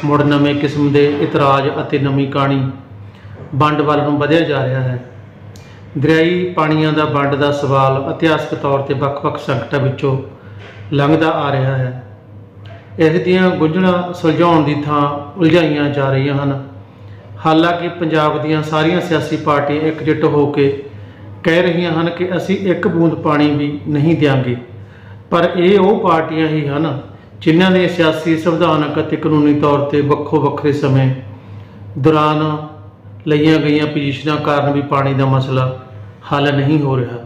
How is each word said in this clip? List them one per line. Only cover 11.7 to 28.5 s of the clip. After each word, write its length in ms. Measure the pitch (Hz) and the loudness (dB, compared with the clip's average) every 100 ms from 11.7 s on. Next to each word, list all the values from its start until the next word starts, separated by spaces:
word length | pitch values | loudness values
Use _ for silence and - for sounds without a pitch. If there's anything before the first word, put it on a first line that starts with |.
| 131 | -2
ਹੈ। 260 | 127 127 - - - - - - - - - - | -4 -8 -16 -20 -20 -20 -20 -20 -20 -20 -16 0
ਇਸ 200 | 160 165 | 2 2
ਦੀਆਂ 260 | 175 185 185 160 | 2 2 2 2
ਗੁੰਝਲਾਂ 560 | 156 175 185 180 180 | 0 2 2 0 -2
ਸੁਲਝਾਉਣ 500 | 170 165 156 170 165 | -2 0 2 4 4
ਦੀ 120 | 147 147 147 | 2 -2 0
ਥਾਂ 160 | 147 143 143 - - | 0 0 -2 -10 0
ਉਲਝਾਈਆਂ 520 | 160 170 156 147 147 | 2 4 2 0 0
ਜਾ 200 | 131 135 | 0 0
ਰਹੀਆਂ 240 | 135 139 139 | 0 0 0
ਹਨ। 240 | 139 135 - - - - - - - - 160 | -2 -4 -8 -18 -20 -20 -20 -20 -18 -4 2
ਹਾਲਾਂਕਿ 420 | 160 170 170 170 - | 2 2 0 -6 -4
ਪੰਜਾਬ 420 | 165 156 151 151 | -2 2 0 0
ਦੀਆਂ 220 | 151 156 | -2 -2
ਸਾਰੀਆਂ 380 | 151 156 156 180 | -2 0 0 0
ਸਿਆਸੀ 360 | - 156 - 156 | 0 -2 -2 -4
ਪਾਰਟੀਆਂ 440 | 151 143 143 147 | 0 0 0 -2
ਇਕਜੁੱਟ 420 | 156 156 151 151 151 | -2 -2 -2 0 2
ਹੋ 200 | 147 143 | 2 0
ਕੇ 200 | 147 139 139 - - - - - - | 2 0 0 -10 -18 -20 -20 -20 -6
ਕਹਿ 180 | 170 165 | 0 2
ਰਹੀਆਂ 280 | 180 170 175 | 2 0 0
ਹਨ 180 | 160 165 | 0 -2
ਕਿ 200 | 170 180 175 | -4 -4 -4
ਅਸੀਂ 200 | - 190 185 | -2 -2 0
ਇੱਕ 180 | 165 202 | 0 0
ਬੂੰਦ 260 | 170 165 147 | 2 0 0
ਪਾਣੀ 280 | 160 147 147 | 0 2 2
ਵੀ 300 | 147 147 147 - | 2 -2 -6 -4
ਨਹੀਂ 280 | 147 156 151 | 0 2 2
ਦਿਆਂਗੇ, 380 | 147 131 123 120 - - - - - - - | 2 2 0 -6 -8 -20 -20 -20 -20 -20 -2
ਪਰ 180 | 170 170 180 | 0 0 2
ਇਹ 240 | 175 202 | 4 4
ਉਹ 200 | 185 214 | 4 2
ਪਾਰਟੀਆਂ 480 | 185 160 156 156 156 | 2 0 0 -2 0
ਹੀ 200 | 156 143 | 0 -2
ਹਨ 320 | 143 160 131 - - - - | -2 -2 -4 -10 -20 -20 -4
ਜਿਨ੍ਹਾਂ 280 | 165 160 185 | 2 4 4
ਨੇ 160 | 185 175 | 4 2
ਸਿਆਸੀ, 500 | 175 160 160 165 156 | 2 0 2 0 0
ਸੰਵਿਧਾਨਕ 640 | 180 | 0